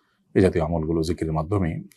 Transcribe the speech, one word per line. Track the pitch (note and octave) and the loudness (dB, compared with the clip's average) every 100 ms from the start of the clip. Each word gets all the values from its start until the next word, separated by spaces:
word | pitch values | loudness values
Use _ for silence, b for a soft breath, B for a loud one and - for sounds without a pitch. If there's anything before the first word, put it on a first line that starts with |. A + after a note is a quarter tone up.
| b b _ | b b _
এই | - | 4
জাতীয় | F#2 F2 | 4 4
আমলগুলো | D#2+ E2 D#2 E2 | 0 0 0 0
জিকিরের | D#2 E2+ D#2+ | -2 -2 -2
মাধ্যমে | D#2 D#2 G2+ E2+ D#2+ - | -4 -2 -2 -2 -4 -10